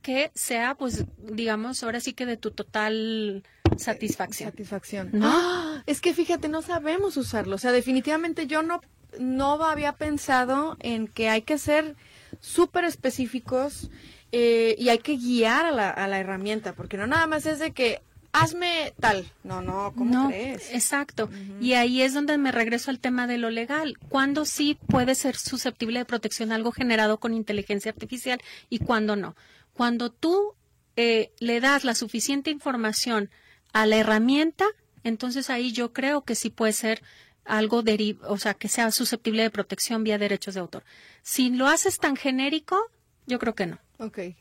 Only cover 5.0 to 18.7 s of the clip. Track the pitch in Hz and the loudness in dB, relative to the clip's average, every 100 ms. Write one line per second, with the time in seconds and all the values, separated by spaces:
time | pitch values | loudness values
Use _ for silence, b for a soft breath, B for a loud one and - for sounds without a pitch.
5 | 185 214 220 330 349 359 320 302 - 285 | -2 2 4 4 2 -2 -4 -8 -4 0
6 | 359 330 330 339 311 320 320 339 302 349 | 0 0 0 0 -2 -4 -4 -4 -2 0
7 | 403 294 233 226 196 196 247 247 247 262 | 0 -2 -2 -4 -2 -2 2 2 4 0
8 | 294 311 330 320 277 311 320 349 _ _ | 2 -2 -2 -4 -2 -2 0 -4 _ _
9 | - - 254 262 277 302 320 302 294 285 | -20 -6 -4 0 2 2 2 0 -2 -2
10 | 302 294 - 254 247 269 311 - 240 226 | -4 -2 2 2 4 0 -2 -4 -4 -4
11 | 220 - 220 220 220 - - 294 311 294 | -4 0 2 2 0 -2 2 2 2 -10
12 | B B B B - - 349 359 349 - | B B B B -2 2 4 4 0 0
13 | 262 247 247 247 - 254 285 - - B | -4 -2 -4 -4 -2 -2 -2 -6 -14 B
14 | B B B 240 233 233 226 220 240 233 | B B B 2 4 6 4 4 4 4
15 | 294 277 240 247 220 262 330 262 202 - | 2 -2 2 4 4 4 2 2 0 0
16 | 196 196 190 190 196 214 - - - 196 | -2 -2 -2 -4 -4 -4 -6 -10 -10 -6
17 | 220 311 320 311 311 302 311 - 240 202 | 0 2 2 0 -2 -2 -4 0 0 0
18 | _ - _ 302 320 339 349 | _ -20 _ 2 2 0 -2